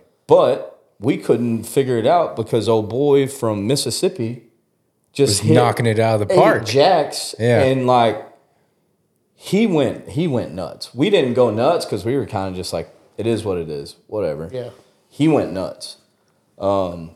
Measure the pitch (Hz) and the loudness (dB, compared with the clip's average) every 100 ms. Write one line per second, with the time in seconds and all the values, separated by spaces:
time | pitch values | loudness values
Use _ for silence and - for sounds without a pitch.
0 | _ _ - 170 135 139 - - _ _ | _ _ 2 4 4 0 -6 -18 _ _
1 | 110 190 - 120 120 113 98 147 131 120 | -4 -2 0 0 0 -4 -2 -2 0 0
2 | 113 175 156 - 110 120 101 113 101 117 | 2 0 0 -4 -2 -2 2 0 0 -2
3 | 143 143 135 - 113 104 101 143 127 - | 2 4 2 -2 -4 -2 -2 -2 -2 -2
4 | 185 185 113 131 - _ _ _ _ _ | -2 -2 -6 -8 -16 _ _ _ _ _
5 | _ - 135 101 104 123 120 107 117 107 | _ 0 0 2 4 4 4 2 0 2
6 | 113 110 101 120 202 170 107 131 160 175 | 2 0 2 4 4 2 0 4 4 4
7 | 143 - - - 117 113 131 131 127 123 | 0 -6 -10 -2 2 4 4 2 2 4
8 | 113 90 - _ _ _ _ _ _ _ | 2 0 -10 _ _ _ _ _ _ _
9 | _ _ _ _ - 190 226 156 120 - | _ _ _ _ -2 2 4 2 0 -2
10 | - 101 170 123 78 85 87 - - 117 | -8 -4 -2 -2 -4 -8 -10 -12 -12 -2
11 | 185 196 127 120 120 107 135 170 - 110 | 2 2 2 2 2 2 0 0 -2 -4
12 | 113 139 98 98 95 92 87 85 80 _ | -2 -4 -4 -6 -6 -8 -8 -8 -8 _
13 | _ - 107 113 98 90 80 73 71 - | _ -6 -2 -2 -2 -4 -6 -10 -12 -18
14 | _ 107 87 73 82 127 120 - _ _ | _ -4 -4 -4 -10 -10 -12 -16 _ _
15 | _ - 156 143 90 92 80 - - - | _ 0 2 2 0 -6 -8 -10 -16 -18
16 | _ _ _ _ _ - 98 98 92 85 | _ _ _ _ _ -6 -2 -2 -2 -8
17 | 82 | -14